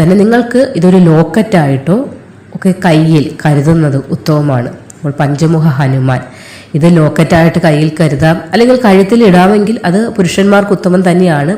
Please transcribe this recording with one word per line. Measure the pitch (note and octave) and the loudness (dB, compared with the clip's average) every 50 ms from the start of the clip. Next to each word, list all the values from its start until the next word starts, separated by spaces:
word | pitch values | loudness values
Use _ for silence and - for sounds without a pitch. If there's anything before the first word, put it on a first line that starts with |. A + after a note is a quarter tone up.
| E3 | 2
തന്നെ | D#3+ F#3 | 2 2
നിങ്ങൾക്ക് | G#3 G3 G#3+ A#3 A#3+ A#3 A#3+ - B3 C4+ C4+ - | 2 2 2 2 0 -2 0 0 -2 -2 -2 -2
ഇതൊരു | F3+ E3 F#3 F#3 | 0 0 2 4
ലോക്കറ്റായിട്ടോ | F#3+ F3+ D#3+ D#3+ D#3 E3 - - A3 G#3+ G#3+ - F3 D3+ C#3 C3+ C3 C3 D3+ F3 A#3 C#4 - - - - - - - - - - | 4 4 4 4 2 2 0 0 -2 -2 0 0 0 0 0 -2 -2 -2 -2 -2 -2 -4 -6 -10 -18 -20 -20 -20 -20 -20 -16 -12
ഒക്കെ | - - F#3+ F3+ - - | -6 -2 -2 -2 -2 0
കയ്യിൽ | F#3 D#3 D#3 D#3+ D#3+ D#3+ D3+ C3+ - - - - | 0 2 2 2 2 2 0 0 -2 -6 -4 -2
കരുതുന്നത് | D#3 D3 C#3+ C3+ D3+ E3 E3 D#3+ D3 C3 C3+ C3+ - | -2 0 0 0 0 0 0 0 -2 -2 -4 -6 -6
ഉത്തമമാണ്. | - - - - D#3 D3+ D3 D3 C3+ B2 A#2+ C3 | -8 -6 -4 -2 -2 -2 0 -2 -2 -4 -4 -6
അപ്പോൾ | - - - - - - - D3 C#3 - | -10 -14 -20 -20 -16 -10 -8 -8 -4 -4
പഞ്ചമുഖ | D3+ C#3 C#3+ C3+ D#3+ D#3+ E3 D#3+ D#3 | -4 -4 -2 -2 0 0 0 0 0
ഹനുമാൻ | E3 C3+ B2+ D3 C3 C3 C3+ C3 C3 B2+ B2 - - - - - - - - - - - | 0 0 0 -2 -2 -2 0 0 -2 -2 -4 -6 -10 -18 -20 -20 -20 -20 -20 -12 -8 -4
ഇത് | D#3 D3 F3 F3 | 0 2 2 4
ലോക്കറ്റായിട്ട് | E3 D#3 D3 - - E3 D3 F3 E3 E3 E3+ - E3+ | 4 2 2 0 0 0 2 2 2 2 2 0 0
കയ്യിൽ | E3+ E3 D3+ D3 D#3 D#3+ D#3 - | 0 0 0 0 0 -2 -2 -2
കരുതാം, | F3 D3+ C#3+ C3 D#3 D#3+ E3 F#3 - - - | -2 -2 -2 0 0 0 0 -2 -4 -4 -2
അല്ലെങ്കിൽ | G3 A#3 B3 B3+ B3+ B3 | 0 2 2 2 2 2
കഴുത്തിൽ | G#3+ F#3+ F#3+ G3 F#3+ A#3 A#3 A#3 | 2 2 2 2 2 2 2 4
ഇടാമെങ്കിൽ | G3+ F3+ F3+ F3+ F#3 G#3+ G#3 G#3 F#3 A3+ B3 - | 4 4 4 4 2 2 0 0 -2 -4 -4 -4
അത് | F3+ E3+ G3+ A3+ A#3 | -2 -2 -2 -2 -2
പുരുഷന്മാർക്ക് | - - F#3 E3+ - - G3 G3+ G3+ G3+ G3+ G3 | -2 -2 -4 -2 -2 0 0 2 2 2 2 0
ഉത്തമം | G3 F3 - F#3 F3 F#3 F3+ F3+ | -2 -2 -2 0 0 0 0 0
തന്നെയാണ്. | E3+ F3+ F#3 F3+ D#3+ C#3+ C#3 D3 G3+ | 0 2 2 0 0 0 -2 -4 -4